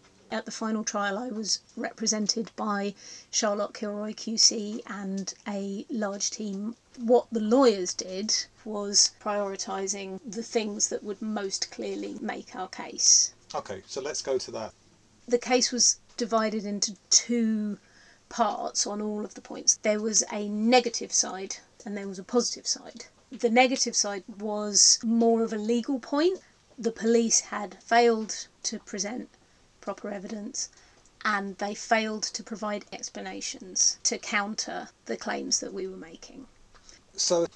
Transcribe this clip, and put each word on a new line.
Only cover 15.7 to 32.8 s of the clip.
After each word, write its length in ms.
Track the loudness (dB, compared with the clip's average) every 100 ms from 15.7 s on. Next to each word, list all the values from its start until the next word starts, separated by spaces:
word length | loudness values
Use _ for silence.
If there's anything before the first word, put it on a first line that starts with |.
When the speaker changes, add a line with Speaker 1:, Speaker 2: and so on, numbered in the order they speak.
Speaker 1:
was 280 | 2 2 2 -4 -6
divided 480 | 0 2 2 0
into 320 | -2 -2 -4 -6 _
two 680 | 4 4 2 2 2 -2 -6 _ -20 -20 -20 -8
parts 600 | 0 0 0 -4 -4 -2
on 120 | -2
all 240 | -4 -4
of 100 | -6
the 60 | -10
points. 380 | -14 -4 -2 0
There 180 | 2 0
was 240 | 2 0 0
a 160 | -2 -4
negative 640 | 0 6 6 6 -2 -2
side 460 | -2 -2 -4 -10 -12 -16 -16
and 120 | -10 -8
there 120 | -8
was 100 | -10
a 60 |
positive 420 | -2 0 0 -2 -6
side. 380 | -6 -8 -18 -20 _ _
The 180 | -2 4
negative 460 | 6 6 4 0
side 300 | 0 -2 -4 -8 -8
was 580 | -6 -4 0 6 6 6
more 400 | 4 4 6 6
of 80 | 2
a 60 | 0
legal 420 | 0 0 0 -2
point. 400 | -2 2 2 2 -6 _ _ -6
The 140 | -4
police 480 | 0 4 4 6 2
had 420 | 0 -6 -8 -12
failed 680 | 2 6 8 6 0 -8 -12 _
to 160 | -6 -6
present 480 | -6 -6 -6 -6 -10 _ _ _ _ _
proper 300 | -10 -8 -8
evidence 580 | -8 -8 -10 -8 -8 -8 -12 -20 _ _ -6
and 320 | -2 -2 -2 -4
they 140 | -6 -6
failed 480 | 0 2 2 -4
to 180 | -6 -8
provide 420 | -10 -8 -6 -6